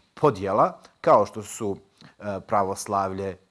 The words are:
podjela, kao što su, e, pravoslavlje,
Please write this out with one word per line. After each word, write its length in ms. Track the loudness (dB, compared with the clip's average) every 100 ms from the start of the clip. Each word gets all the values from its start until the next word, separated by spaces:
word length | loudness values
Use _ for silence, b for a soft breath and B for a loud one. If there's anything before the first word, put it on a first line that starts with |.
| b
podjela, 640 | 0 0 2 0 2 2 -2 B _
kao 260 | 4 4 4
što 160 | -4
su, 340 | -12 -8 -6 -6 _ B B -14
e, 220 | -10 -10 -2
pravoslavlje, 920 | 0 0 -4 -4 -2 -2 -4 -8 -10 _